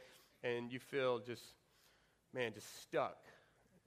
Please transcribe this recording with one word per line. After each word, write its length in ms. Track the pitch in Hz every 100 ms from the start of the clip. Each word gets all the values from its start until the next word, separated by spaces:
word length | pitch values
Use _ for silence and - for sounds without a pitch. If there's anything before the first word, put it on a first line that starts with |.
| - - - -
and 280 | 127 120 120
you 80 | 127
feel 400 | - 143 131 120
just, 240 | 110 113 - - _ _ - - _ _ _
man, 200 | 131 117
just 280 | 107 - -
stuck, 360 | - 160 113 85 - - - _ _ -